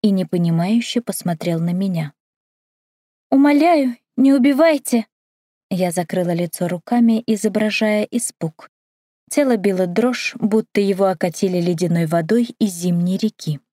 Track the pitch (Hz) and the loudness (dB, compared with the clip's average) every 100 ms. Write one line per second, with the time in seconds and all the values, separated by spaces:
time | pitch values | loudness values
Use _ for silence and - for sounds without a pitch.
0 | 214 190 175 180 170 165 175 226 233 247 | 2 0 -2 -2 0 0 2 0 0 -6
1 | - 190 180 165 175 165 170 175 196 170 | -6 -8 -6 -4 -4 -2 -2 -2 -2 -2
2 | 147 _ _ _ _ _ _ _ _ _ | -6 _ _ _ _ _ _ _ _ _
3 | _ _ _ 269 285 285 330 330 262 240 | _ _ _ 2 4 4 4 4 0 -4
4 | _ - 269 277 254 269 330 294 - 240 | _ 2 4 4 4 4 4 2 0 -2
5 | - _ _ _ _ _ _ 185 180 170 | -2 _ _ _ _ _ _ -2 -2 -2
6 | 170 185 175 170 175 - 175 175 - 240 | -2 -2 -2 -2 -4 -4 -6 -6 -2 2
7 | 233 220 - 214 214 202 214 202 214 214 | 4 2 0 -2 0 0 -2 0 0 0
8 | 214 240 - _ 160 - - _ _ _ | -2 -4 -6 _ -10 -10 -20 _ _ _
9 | _ _ _ - 277 226 196 185 180 175 | _ _ _ -2 0 2 0 0 -2 0
10 | 247 240 - - 214 220 214 - 202 190 | 0 -2 -8 -4 0 0 0 -2 0 0
11 | 196 185 180 - 196 180 175 170 165 170 | 0 0 -4 -2 -2 0 -2 -2 0 0
12 | 160 170 165 226 240 - 208 170 180 175 | 0 0 2 0 0 -2 -4 -2 -2 0
13 | 175 190 220 _ - 143 _ | 0 0 -2 _ -8 -8 _